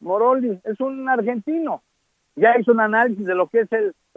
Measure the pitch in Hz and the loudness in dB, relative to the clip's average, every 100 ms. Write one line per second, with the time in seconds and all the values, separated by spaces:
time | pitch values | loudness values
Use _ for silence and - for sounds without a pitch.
0 | 170 202 240 262 247 185 220 208 262 269 | -4 0 2 2 -2 -4 -8 -6 -6 -6
1 | 262 254 214 247 294 330 302 160 _ _ | -2 -2 -2 -6 -4 -4 -4 -8 _ _
2 | _ _ _ - 220 240 220 226 214 220 | _ _ _ 2 4 4 2 2 2 2
3 | 240 202 185 185 170 233 208 226 208 - | 2 0 -2 -2 0 0 0 -2 -2 -6
4 | _ | _